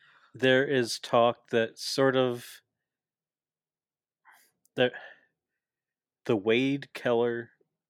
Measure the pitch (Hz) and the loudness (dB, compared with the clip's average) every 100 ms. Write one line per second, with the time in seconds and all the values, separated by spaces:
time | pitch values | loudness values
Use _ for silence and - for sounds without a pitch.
0 | _ _ _ 117 131 131 143 135 120 - | _ _ _ -2 2 4 2 0 -2 -4
1 | - 123 117 117 - 120 113 - - - | -2 2 2 0 -4 -2 -2 -6 -8 -2
2 | 135 131 127 120 - - _ _ _ _ | 0 2 0 -4 -12 -20 _ _ _ _
3 | _ _ _ _ _ _ _ _ _ _ | _ _ _ _ _ _ _ _ _ _
4 | _ _ _ - _ _ _ - 127 - | _ _ _ -20 _ _ _ 0 0 -2
5 | - - _ _ _ _ _ _ _ _ | -20 -20 _ _ _ _ _ _ _ _
6 | _ _ - 113 101 117 135 139 139 - | _ _ -2 0 2 0 0 -4 -8 -8
7 | 131 117 120 117 117 _ _ _ _ | -2 0 0 -4 -10 _ _ _ _